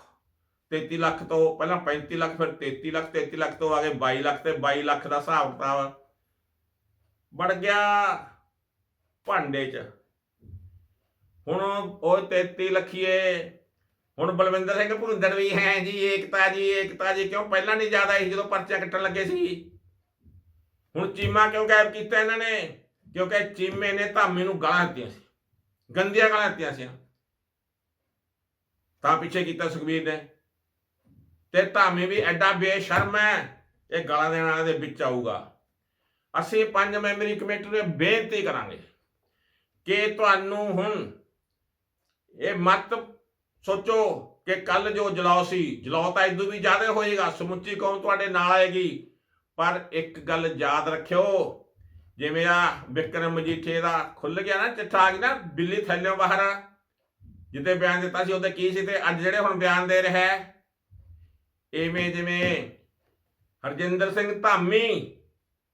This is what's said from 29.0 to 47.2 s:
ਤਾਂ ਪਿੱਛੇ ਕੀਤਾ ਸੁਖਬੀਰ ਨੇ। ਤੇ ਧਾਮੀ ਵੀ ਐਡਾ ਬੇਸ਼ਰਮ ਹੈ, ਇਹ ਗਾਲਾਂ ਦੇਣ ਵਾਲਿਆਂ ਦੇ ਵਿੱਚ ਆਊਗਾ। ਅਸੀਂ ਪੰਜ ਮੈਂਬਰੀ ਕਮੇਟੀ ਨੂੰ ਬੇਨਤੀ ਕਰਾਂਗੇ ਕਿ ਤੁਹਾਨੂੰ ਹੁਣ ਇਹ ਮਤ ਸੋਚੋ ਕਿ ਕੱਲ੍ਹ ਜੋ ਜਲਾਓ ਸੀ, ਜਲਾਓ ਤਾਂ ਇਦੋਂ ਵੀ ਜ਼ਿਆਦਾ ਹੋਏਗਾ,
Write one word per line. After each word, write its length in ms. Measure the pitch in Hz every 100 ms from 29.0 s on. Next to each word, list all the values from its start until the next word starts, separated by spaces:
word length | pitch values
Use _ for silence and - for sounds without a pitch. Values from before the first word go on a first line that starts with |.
ਤਾਂ 160 | 143 160
ਪਿੱਛੇ 260 | 170 185
ਕੀਤਾ 260 | 175 165 165
ਸੁਖਬੀਰ 340 | 160 156 160 156
ਨੇ। 220 | 156 - _ _ _ _ _ _ _ _ _ _ _ _
ਤੇ 100 | 180
ਧਾਮੀ 440 | 190 202 190 175 180
ਵੀ 100 | 208
ਐਡਾ 360 | 170 170 196
ਬੇਸ਼ਰਮ 680 | 190 190 196 180 180 196 208
ਹੈ, 480 | 214 190 131 - _ _ -
ਇਹ 140 | 165 147
ਗਾਲਾਂ 260 | 147 156
ਦੇਣ 120 | 165
ਵਾਲਿਆਂ 220 | 160 160 160
ਦੇ 80 |
ਵਿੱਚ 280 | 147 147 -
ਆਊਗਾ। 600 | 135 123 117 98 - _ _ _ _ _ _ _ _ 151
ਅਸੀਂ 260 | 165 220 220
ਪੰਜ 300 | 196 202 208
ਮੈਂਬਰੀ 400 | 208 202 208 208
ਕਮੇਟੀ 300 | 208 208 208
ਨੂੰ 320 | 214 185 139
ਬੇਨਤੀ 440 | 175 226 220 208
ਕਰਾਂਗੇ 380 | 185 135 104 85 - _ _ _ _ _ _ _ _ _ -
ਕਿ 280 | 202 214
ਤੁਹਾਨੂੰ 540 | 214 214 190 196 202 208
ਹੁਣ 440 | 180 208 208 104 - _ _ _ _ _ _ _ _ _ _ _ -
ਇਹ 140 | 156 180
ਮਤ 600 | 180 190 - 226 - - _ _ _ _
ਸੋਚੋ 580 | - 196 196 220 208 139 - _ -
ਕਿ 100 | 185
ਕੱਲ੍ਹ 340 | - 185 208
ਜੋ 200 | 208 202
ਜਲਾਓ 340 | 170 180 175
ਸੀ, 320 | 175 185 156 120
ਜਲਾਓ 360 | 131 160 175
ਤਾਂ 140 | 180 190
ਇਦੋਂ 260 | 180 196
ਵੀ 80 | 202
ਜ਼ਿਆਦਾ 320 | 190 196 220
ਹੋਏਗਾ, 380 | 214 208 202